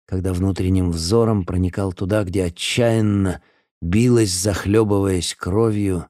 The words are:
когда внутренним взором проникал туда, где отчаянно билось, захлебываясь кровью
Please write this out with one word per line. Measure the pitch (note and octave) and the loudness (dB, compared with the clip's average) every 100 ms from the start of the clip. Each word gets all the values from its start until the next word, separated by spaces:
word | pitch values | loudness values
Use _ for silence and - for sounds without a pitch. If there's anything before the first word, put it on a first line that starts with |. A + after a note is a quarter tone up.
| - | -8
когда | F#2 F#2 | -4 -4
внутренним | F2+ F#2+ F#2 F#2 F#2+ F2+ | -2 -2 0 0 2 2
взором | E2 E2 A#2 A2+ G#2 F2+ | -2 0 2 2 0 -2
проникал | F2+ F#2 G2+ G2 | -2 -2 -2 -6
туда, | - F#2+ G#2+ | -4 -2 -2
где | F#2 F#2+ F2 | 0 -2 -4
отчаянно | - - - A#2 A2+ G#2+ G2+ F#2+ D#2 _ _ _ - | -4 -4 0 2 2 2 2 0 -2 _ _ _ -10
билось, | E2+ G#2 B2 A#2+ G#2 | -2 2 4 4 2
захлебываясь | F2 G2+ F2+ F#2+ G#2+ G#2 G2+ G2 F2+ - - | 0 -2 -2 2 2 2 2 0 -2 -4 -8
кровью | F2+ G#2 A2+ G#2 G2 F2+ | -2 0 0 0 -2 -4